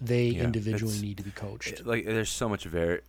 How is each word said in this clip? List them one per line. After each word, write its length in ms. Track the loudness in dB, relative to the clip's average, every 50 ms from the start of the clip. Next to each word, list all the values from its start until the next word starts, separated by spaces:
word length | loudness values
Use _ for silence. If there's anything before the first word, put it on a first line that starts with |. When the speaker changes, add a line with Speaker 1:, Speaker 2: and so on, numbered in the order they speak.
Speaker 1:
they 260 | -2 2 4 4 4 4
Speaker 2:
Yeah, 160 | 4 2 2
Speaker 1:
individually 480 | 2 2 2 2 0 0 0 0 0 0
Speaker 2:
it's, 100 | -2 -2
Speaker 1:
need 140 | -4 -6
to 60 | -6 -8
be 60 | -10 -10
coached. 480 | -8 -8 -8 -8 -8 -8 -8 -10 -6
Speaker 2:
it, 60 | -2
like, 180 | -2 0 0 0
there's 260 | 0 0 0 0 0
so 180 | 0 -2 0 0
much 160 | 0 -2 -2
var-, 360 | -2 0 2 2 4 2 0 -2